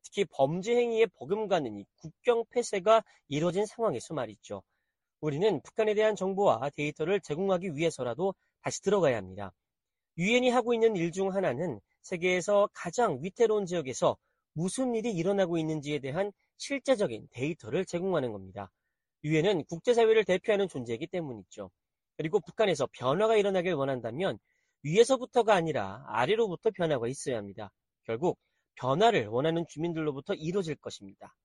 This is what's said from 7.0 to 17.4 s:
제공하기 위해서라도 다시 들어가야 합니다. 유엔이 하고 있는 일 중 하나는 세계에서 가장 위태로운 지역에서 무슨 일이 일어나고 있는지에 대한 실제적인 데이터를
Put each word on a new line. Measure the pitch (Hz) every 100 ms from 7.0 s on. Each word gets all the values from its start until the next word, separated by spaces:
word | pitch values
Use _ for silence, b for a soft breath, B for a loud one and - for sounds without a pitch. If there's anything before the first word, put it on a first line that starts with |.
| 156 202
제공하기 | - 151 196 185 190
위해서라도 | 143 165 - 123 117 190 185 _ _
다시 | 143 -
들어가야 | 196 202 156 113
합니다. | 92 95 98 _ _ _ _ _ _ -
유엔이 | 185 247 254
하고 | 247 233
있는 | 233 226 202
일 | 170
중 | 165 190
하나는 | 190 180 123 175 107 _ _
세계에서 | - 175 180 180 170 202 208
가장 | - 175 202 226 131
위태로운 | 175 - 226 214
지역에서 | 185 175 131 117 160 107 _ _ _
무슨 | 151 180 - 262
일이 | 226 226
일어나고 | 180 170 202 185 170
있는지에 | 156 156 143 147
대한 | 135 156 202 - _ _
실제적인 | - 277 277 233 185 110 110
데이터를 | 120